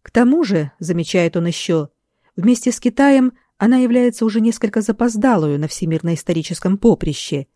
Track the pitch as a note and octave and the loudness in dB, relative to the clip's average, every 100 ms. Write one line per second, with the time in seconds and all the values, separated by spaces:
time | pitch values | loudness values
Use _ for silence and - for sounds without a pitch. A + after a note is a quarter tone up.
0 | - - B3 D#4 B3+ F3+ D3 _ E3 E3+ | -2 0 2 2 2 0 -2 _ -4 -4
1 | D#3+ F#3 E3+ F3+ E3+ E3+ - E3 D3 _ | -2 0 0 0 -4 -4 -2 -2 -2 _
2 | _ _ _ - G3 A#3+ B3+ A#3 B3 A#3+ | _ _ _ -2 0 2 0 -2 -4 2
3 | C#4 C4+ B3+ _ _ _ A3 B3+ B3+ B3 | 4 4 2 _ _ _ 2 2 2 2
4 | B3 A#3 A3 A3 A3 A3+ A3 A3+ G#3+ G#3+ | 2 0 -2 2 0 0 -2 -2 -2 -2
5 | A#3+ A3 C4 G#3+ D3+ C#3+ D3+ - E3 D#3+ | -2 0 2 2 0 -2 -4 -4 -4 -2
6 | E3+ E3 - E3 - E3+ F#3 G3 A#3 A3 | -2 -4 -2 -4 -4 -4 -2 2 2 2
7 | D3+ C#3+ - C#3+ C#3+ | -2 -6 -6 -6 -8